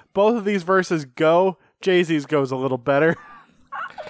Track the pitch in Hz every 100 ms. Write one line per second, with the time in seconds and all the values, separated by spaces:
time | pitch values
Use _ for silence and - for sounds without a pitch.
0 | _ 190 214 233 196 202 170 190 180 170
1 | 135 - 156 170 190 175 _ _ 190 180
2 | 165 160 139 151 131 131 131 127 120 139
3 | 160 160 - - - _ _ - 740 -